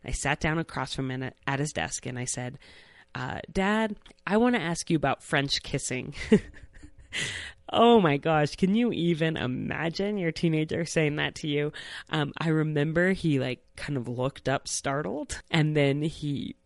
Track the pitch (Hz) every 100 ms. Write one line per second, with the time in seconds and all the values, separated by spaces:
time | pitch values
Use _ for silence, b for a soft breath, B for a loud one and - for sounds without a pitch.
0 | - - 139 151 160 160 - - 131 -
1 | 131 131 131 - - 139 147 - 80 -
2 | 127 123 123 - 123 131 B B B B
3 | B - 127 - - 190 190 214 220 214
4 | - - - 208 247 247 165 170 - 160
5 | 139 - - 147 143 - - 139 - 127
6 | - - - 214 - - - - - -
7 | B B B B B B - - 233 233
8 | 170 143 165 156 147 - 190 214 240 -
9 | 170 160 160 160 127 131 156 147 160 160
10 | 202 208 165 156 170 156 160 165 165 170
11 | 151 151 143 - 156 147 147 B B B
12 | - 156 143 - 165 156 156 147 151 160
13 | 180 185 165 139 127 123 _ - - 139
14 | 117 120 131 - - 139 - - 143 139
15 | 170 262 294 - - 165 156 151 139 139
16 | 156 - 147 135 - -